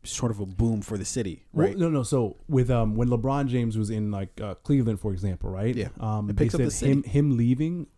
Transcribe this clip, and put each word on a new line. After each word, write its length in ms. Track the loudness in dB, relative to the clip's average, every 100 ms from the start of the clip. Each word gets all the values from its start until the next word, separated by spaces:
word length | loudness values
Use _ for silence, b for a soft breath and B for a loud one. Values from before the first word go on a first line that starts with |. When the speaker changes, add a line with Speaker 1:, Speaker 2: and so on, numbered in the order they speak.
| -10
Speaker 1:
sort 240 | -4 -4
of 80 | -4
a 60 |
boom 380 | -8 0 0 0
for 160 | -4 -6
the 60 | -6
city, 400 | -4 -6 -8 _
Speaker 2:
Well, 140 | 0 0
Speaker 1:
right? 100 | 2
Speaker 2:
no, 100 | 0
no. 140 | 0
So 340 | 0 0 0 -4 0
with, 240 | 2 4
um, 240 | 4 2
when 140 | 2 2
LeBron 380 | 2 0 0 0
James 300 | 0 0 0
was 100 | -2
in, 220 | -2 -2
like, 280 | -4 -6 -8
uh, 160 | -10 -10
Cleveland, 440 | 0 2 4 0
for 140 | -2
example, 340 | -2 -2 -2 -4
right? 260 | -2 -2
Speaker 1:
Yeah. 140 | -2 -4 -6
Speaker 2:
Um, 300 | -4 -4 -2
Speaker 1:
It 80 | 2
Speaker 2:
they 80 |
Speaker 1:
picks 100 | 2
up 40 | 2
Speaker 2:
said 60 | 0
Speaker 1:
the 40 |
city. 200 | 0 2
Speaker 2:
him, 100 | 2
him 320 | 2 2 4 4
leaving 480 | 4 2 0 -4 -10